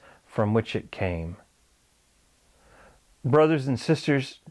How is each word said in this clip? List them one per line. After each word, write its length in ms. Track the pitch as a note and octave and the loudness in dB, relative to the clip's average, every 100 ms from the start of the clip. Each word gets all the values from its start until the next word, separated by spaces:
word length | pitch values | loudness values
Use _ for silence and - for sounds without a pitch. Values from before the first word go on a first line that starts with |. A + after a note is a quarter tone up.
| - - _ | -20 -20 _
from 280 | - G#2+ | -2 0
which 220 | A2+ A2 A2 | 0 -2 -8
it 160 | - | -8
came. 460 | - F#2 E2+ E2 F#2 _ _ _ _ _ _ _ _ _ _ _ _ _ - - _ _ _ | -6 -6 -4 -8 -12 _ _ _ _ _ _ _ _ _ _ _ _ _ -20 -20 _ _ _
Brothers 420 | B2 D3+ D#3 D#3 C3+ | 2 4 4 2 0
and 140 | A#2 | -4
sisters, 640 | - D3 - C#3 C3 - - | 0 0 2 0 -2 -14 -18